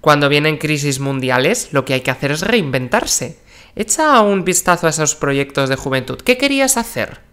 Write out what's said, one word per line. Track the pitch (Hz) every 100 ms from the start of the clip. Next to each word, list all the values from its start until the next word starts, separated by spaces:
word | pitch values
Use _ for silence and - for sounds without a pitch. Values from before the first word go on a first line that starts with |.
cuando | 160 147 143
vienen | 147 156 151
crisis | 151 151 143 131
mundiales, | 139 135 127 127 143 233 -
lo | 139 131
que |
hay | 131
que | 131
hacer | 127 139
es | 156
reinventarse. | 185 240 147 131 127 226 - - 127 - - - - -
Echa | 220 - 311 262
un | 208 196
vistazo | 170 175 - 175 165
a |
esos | 156 156 -
proyectos | 143 139 139 - 135
de | 135
juventud. | 139 131 123 127
¿Qué | - 247
querías | 277 277 262 233
hacer? | 226 - 104 - -